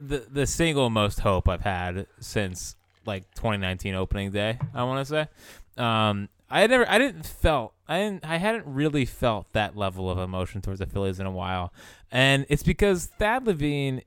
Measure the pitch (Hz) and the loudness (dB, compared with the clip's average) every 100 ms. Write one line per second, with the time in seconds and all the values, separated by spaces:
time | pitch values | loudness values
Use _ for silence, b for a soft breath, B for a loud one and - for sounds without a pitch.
0 | 139 143 117 139 131 - 165 143 123 110 | -4 -6 -4 -2 0 2 2 4 2 4
1 | 104 - 104 92 - 87 104 90 90 92 | 2 2 2 4 2 0 0 -2 -2 -4
2 | - _ - 110 95 90 - - _ _ | -8 _ -6 -2 -2 -6 -12 -14 _ _
3 | 110 95 - - 117 104 92 90 101 95 | -8 -8 -8 -6 -2 -2 -2 -4 -4 -4
4 | 92 104 98 101 107 117 - 127 123 135 | -2 -2 -2 -2 -2 -2 -6 -4 -2 -2
5 | 135 156 147 B B B B - 117 110 | -2 -2 -4 B B B B -4 0 4
6 | 107 101 101 _ _ 151 220 254 - 208 | 2 0 -6 _ _ 4 6 6 6 4
7 | 269 160 - - 170 139 110 - - 170 | 2 -2 -12 0 2 2 -2 -12 -4 -2
8 | 208 185 156 165 208 226 143 135 151 143 | -2 -4 -4 -2 0 -2 -4 0 2 2
9 | 117 - 123 104 - 110 101 104 95 92 | 0 0 0 0 -2 -2 -2 -2 -4 -2
10 | 92 92 92 92 90 101 98 98 92 101 | -2 -2 -2 -4 -4 -4 -6 -6 -4 -2
11 | 98 95 95 92 92 92 87 B B B | -2 -2 -6 -4 -4 -4 -4 B B B
12 | - 123 135 139 135 147 180 - 202 180 | -4 2 4 4 2 2 2 4 4 2
13 | - - 214 254 226 156 147 143 139 131 | -2 -2 0 0 0 0 0 0 -2 -4